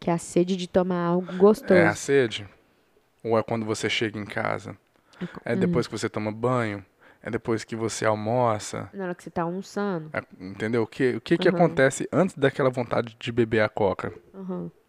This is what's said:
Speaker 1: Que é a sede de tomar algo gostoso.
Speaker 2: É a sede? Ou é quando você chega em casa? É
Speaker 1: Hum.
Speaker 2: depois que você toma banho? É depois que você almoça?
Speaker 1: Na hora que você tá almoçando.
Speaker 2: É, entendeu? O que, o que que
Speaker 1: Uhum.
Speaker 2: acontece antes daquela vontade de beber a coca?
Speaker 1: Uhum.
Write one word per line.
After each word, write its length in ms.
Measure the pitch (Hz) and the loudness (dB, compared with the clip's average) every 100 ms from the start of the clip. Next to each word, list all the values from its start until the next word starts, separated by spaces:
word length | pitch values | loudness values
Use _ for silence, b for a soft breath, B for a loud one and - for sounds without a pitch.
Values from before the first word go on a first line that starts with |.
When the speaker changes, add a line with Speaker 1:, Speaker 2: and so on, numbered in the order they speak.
Speaker 1:
Que 100 | - | -4
é 40 | |
a 40 | 170 | -4
sede 380 | - 175 180 190 | 0 0 2 0
de 100 | 180 | 0
tomar 380 | 190 185 175 170 | 0 0 0 0
algo 240 | 180 175 185 | 0 -2 6
gostoso. 380 | 202 214 - | 6 6 4
Speaker 2:
É 120 | 185 104 | 6 4
a 80 | |
sede? 520 | 104 - 139 117 107 101 _ _ _ _ _ _ _ | 2 2 4 2 -2 -12 _ _ _ _ _ _ _
Ou 160 | 113 113 | 0 0
é 40 | |
quando 240 | - 117 107 | 2 -2 -2
você 220 | 110 107 | -2 -2
chega 280 | - 113 107 | -2 -2 -4
em 60 | |
casa? 520 | 107 113 107 104 104 101 _ _ B B 180 B | -6 -4 -2 -4 -8 -16 _ _ B B -12 B
É 100 | 123 | -4
Speaker 1:
Hum. 40 | 98 | 0
Speaker 2:
depois 280 | 175 165 - | 2 0 -2
que 60 | |
você 160 | 110 110 | -4 -6
toma 240 | 110 107 | -4 -6
banho? 520 | 110 123 127 110 101 - _ b b | -2 0 0 -2 -6 -12 _ b b
É 80 | - | -8
depois 340 | 110 - 110 | -4 -2 -4
que 100 | - 113 | -4 -6
você 300 | 110 - 110 | -4 -2 0
almoça? 840 | 107 107 127 117 107 - 110 104 | 0 0 0 2 0 -4 -10 -10
Speaker 1:
Na 100 | 196 | -10
hora 100 | 180 | -8
que 80 | 180 | -10
você 60 | 170 | -8
tá 120 | 180 | -6
almoçando. 680 | 170 185 - 202 202 170 156 | -4 -6 -8 -6 -4 -6 -6
Speaker 2:
É, 100 | - - - | -10 -10 -12
entendeu? 440 | 92 98 110 120 | -14 -6 -2 0
O 20 | 110 | 0
que, 300 | - 127 113 | 0 0 0
o 40 | |
que 160 | - 170 | 0 2
que 120 | 185 | 4
Speaker 1:
Uhum. 60 | 170 | 4
Speaker 2:
acontece 520 | 165 165 135 - - | 4 4 2 2 0
antes 220 | 139 190 - | 2 2 2
daquela 340 | 135 - 131 | 0 2 0
vontade 460 | 127 117 117 117 - | 0 0 -2 -2 -8
de 140 | 123 | -2
beber 280 | 117 113 110 | 0 2 2
a 80 | 107 | 2
coca? 460 | - 98 92 107 - - | 2 0 0 -6 -10 -18
Speaker 1:
Uhum. 380 | 196 185 180 175 - | -14 -8 -8 -10 -14